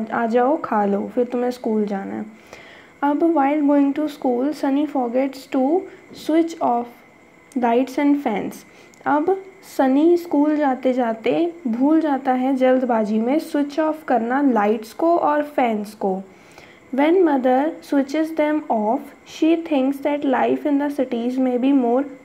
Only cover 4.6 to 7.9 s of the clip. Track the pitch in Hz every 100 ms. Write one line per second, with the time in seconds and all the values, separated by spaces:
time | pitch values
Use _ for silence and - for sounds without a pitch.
4.6 | 277 277 302 285 240 247 269 - - 269
5.6 | 262 370 - - - - - 320 330 -
6.6 | 247 240 240 - - _ - - - 254
7.6 | 233 240 262